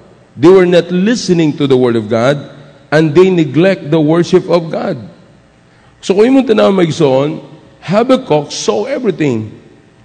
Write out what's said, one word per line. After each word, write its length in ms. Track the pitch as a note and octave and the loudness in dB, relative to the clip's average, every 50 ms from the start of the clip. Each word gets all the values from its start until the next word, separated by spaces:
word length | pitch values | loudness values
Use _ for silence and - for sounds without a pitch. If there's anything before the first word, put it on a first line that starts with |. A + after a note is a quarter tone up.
| - - - _ _ _ - | -20 -20 -20 _ _ _ -4
They 120 | A2 C#3 F3 | 2 4 6
were 200 | F#3+ F#3+ F3+ F3 | 6 6 4 4
not 240 | F3+ E3+ E3+ F3+ F3+ | 2 2 0 0 -2
listening 640 | F3+ F#3+ A3+ B3 - - F#3 F3 E3 D#3+ D3 - | -2 0 0 -2 -2 -2 0 0 0 0 0 0
to 80 | - C#3+ | -2 0
the 120 | C3+ C3 | 0 2
Word 200 | B2+ B2+ A#2+ A#2 | 2 2 2 0
of 80 | A2+ G#2+ | -2 -2
God 320 | G#2 A#2 A2+ A#2+ C3+ D3 C#3+ - - - - - - - - - _ D3 | -2 -2 0 0 0 -2 -2 -6 -14 -20 -20 -20 -20 -20 -20 -6 _ 0
and 200 | D#3 E3 D3+ C#3 | 0 0 2 4
they 160 | F3 F#3+ F#3+ F3+ | 4 4 4 2
neglect 560 | E3+ D#3 C3+ B2 D#3 F#3 G3 F#3 F3 - C#3+ | 0 -2 0 0 0 2 2 0 -2 -4 -2
the 120 | D#3+ D#3+ | -2 0
worship 440 | D3 D3+ E3 F3 E3+ - F#3 F3 - | 0 2 0 0 0 2 0 0 2
of 240 | D3+ E3+ F3 E3 D#3+ | 0 -2 -2 -2 -4
God. 280 | - A#3 A#3+ G#3 D#3 A#2+ G2 - - - - _ _ _ _ _ _ _ _ _ _ _ _ _ _ _ - | -8 -8 -6 -8 -8 -10 -12 -18 -20 -20 -20 _ _ _ _ _ _ _ _ _ _ _ _ _ _ _ -4
So 80 | - F3+ | -2 0
kung 160 | G3+ A3+ C4 | 2 2 2
imong 160 | C4+ C4+ C4 | 2 2 2
tanaw, 240 | B3 G#3 G#3+ G#3 G3+ | 0 0 2 2 2
maigsoon, 720 | G3 F#3 F3 D#3 C3 D#3+ D3+ C3+ C3 C3+ C#3+ D#3 D#3+ - - - - - - - - _ | 2 0 0 -2 0 0 0 0 2 0 0 -2 -6 -10 -14 -18 -20 -20 -20 -20 -20 _
Habakkuk 720 | - D3+ F#3+ A3 B3 C4 C4 - - - D3+ D3+ D3 - - | -8 -4 -2 0 2 2 0 0 0 -2 -2 -2 -2 -6 -10
saw 320 | - - G#3+ G#3 G#3+ G#3 | -8 -6 -4 -4 -4 -4
everything. 760 | C4 C#4+ C#4 B3 G3 D#3 D3+ D3+ C#3 A#2 A2 G#2+ G#2+ - - - - - _ _ _ _ _ _ | -6 -6 -6 -4 -4 -4 -2 -2 -2 -2 -4 -6 -10 -14 -20 -20 -20 -20 _ _ _ _ _ _